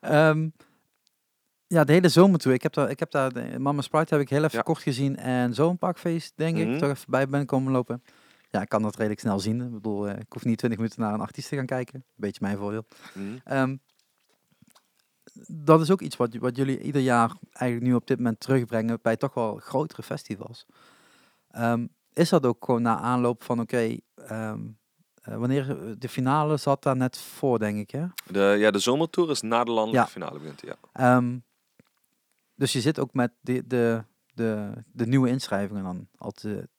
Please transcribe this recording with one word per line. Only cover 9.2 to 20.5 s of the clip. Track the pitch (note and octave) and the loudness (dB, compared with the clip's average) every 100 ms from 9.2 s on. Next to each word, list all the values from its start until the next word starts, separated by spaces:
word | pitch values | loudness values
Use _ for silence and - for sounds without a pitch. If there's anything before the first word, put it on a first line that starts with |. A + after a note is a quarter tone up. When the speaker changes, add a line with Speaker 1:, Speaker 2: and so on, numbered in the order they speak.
| A2+ G2+ | -2 -2
Speaker 1:
zien. | G2+ A#2 | -2 -4
Ik | B2 | -6
bedoel, | A2+ A2 G2+ G#2 | -8 -6 -4 -4
eh, | G2+ | -8
ik | G#2+ | -12
hoef | A#2 A#2+ | -6 -4
niet | A2+ | -2
twintig | B2 G#2+ | -2 -2
minuten | A2+ - | -4 -4
naar | A2 | -4
een | G#2 | -4
artiest | G#2+ - - | -6 -10 -8
te | C#3+ | -8
gaan | C3 | -4
kijken. | B2+ B2 C3 - _ | -6 -6 -12 -20 _
Beetje | G#2 - | -8 -4
mijn | C#3+ G2+ | -4 -4
voordeel. | G2+ G#2+ A2 - - | -4 -6 -10 -20 -20
Speaker 2:
Mhm. | G2 G2 B2 | -12 -12 -12
Speaker 1:
Ehm, | - C3+ C3 C3+ _ _ _ _ _ _ _ _ _ _ _ _ _ _ - - - | -6 -2 -2 -4 _ _ _ _ _ _ _ _ _ _ _ _ _ _ -20 -20 -18
dat | D#3+ D3 D#3+ | -8 6 6
is | D#3+ | 6
ook | F#3+ | 2
iets | D3+ - | 0 -2
wat, | A#2+ A#2 | -2 0
wat | B2 B2 | -4 -2
jullie | C3+ C3+ | -2 -2
ieder | - C#3+ | -2 0
jaar | C3 A#2+ A#2 - - | 4 4 2 -2 -18
eigenlijk | - B2+ A#2+ B2 | -4 -2 0 2
nu | B2 | 2
op | - | 2
dit | C3 | -2
moment | A#2+ A2 | 0 -4
terugbrengen | - C3+ A#2 A2+ A2+ A#2 | 0 0 2 -2 -2 -2
bij | - A2+ | -2 0
toch | C3+ | -2
wel | - A2+ G#2 | -2 -4 -6
grotere | - C3 D#3 - | -4 -4 -4 -8
festivals. | - D3 - G2 - | -10 -10 -8 -12 -12